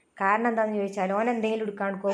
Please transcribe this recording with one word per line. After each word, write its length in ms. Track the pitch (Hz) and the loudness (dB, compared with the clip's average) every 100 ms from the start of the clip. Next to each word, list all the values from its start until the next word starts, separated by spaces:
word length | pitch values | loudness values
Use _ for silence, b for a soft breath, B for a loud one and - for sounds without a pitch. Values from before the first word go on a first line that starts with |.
| b - | b -2
കാരണം 260 | 196 220 240 | 2 4 2
എന്താണെന്ന് 280 | 226 214 208 | 2 0 0
ചോദിച്ചാൽ 320 | 196 202 185 202 | -2 -2 0 0
ഓൻ 100 | 233 | 0
എന്തെങ്കിലും 320 | 233 220 220 214 | 0 0 -2 -4
എടുക്കാണ്ടിക്കോ 440 | 202 196 190 202 | -4 -4 -2 -2